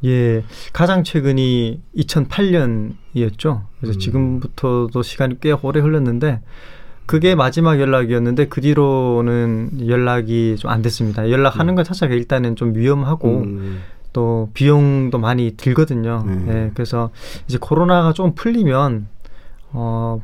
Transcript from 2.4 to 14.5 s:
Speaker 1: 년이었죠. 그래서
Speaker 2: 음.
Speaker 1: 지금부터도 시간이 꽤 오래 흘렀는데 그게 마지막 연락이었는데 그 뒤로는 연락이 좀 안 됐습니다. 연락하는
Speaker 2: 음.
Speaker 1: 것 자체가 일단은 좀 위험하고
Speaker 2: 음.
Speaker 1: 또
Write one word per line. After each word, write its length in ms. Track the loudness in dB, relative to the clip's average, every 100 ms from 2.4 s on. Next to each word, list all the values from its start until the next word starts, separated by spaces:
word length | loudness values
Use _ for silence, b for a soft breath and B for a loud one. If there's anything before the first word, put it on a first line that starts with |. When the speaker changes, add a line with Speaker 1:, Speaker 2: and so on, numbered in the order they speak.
| 2
Speaker 1:
년이었죠. 1120 | 2 2 0 -4 -8 -8 -2 -2 -2 -2 -2 -6 -8
그래서 180 | -6 -4
Speaker 2:
음. 20 |
Speaker 1:
지금부터도 1000 | -2 0 0 -2 -6 -4 -2 0 0 -2
시간이 360 | -6 -2 -2 0
꽤 100 | 0
오래 280 | 0 0 2
흘렀는데 600 | 2 2 0 0 0 -2 b b b b b b -2
그게 300 | 2 4 4
마지막 440 | 2 4 4 4
연락이었는데 680 | 4 2 2 0 0 2 0
그 140 | 2
뒤로는 1300 | 2 4 4 2 2 2 2 2 0 0 -4 -4 0
연락이 680 | 2 2 0 0 0 2 0
좀 140 | -2
안 100 | 0
됐습니다. 480 | 0 0 -2 0 0
연락하는 440 | 4 2 2 2
Speaker 2:
음. 20 | 2
Speaker 1:
것 80 |
자체가 320 | 0 0 0 0
일단은 400 | 0 0 0 0
좀 180 | -2 2
위험하고 640 | 2 2 0 0 0 0
Speaker 2:
음. 400 | -2 -6 -8 -10 -10 B -8
Speaker 1:
또 380 | -2 0 0 -4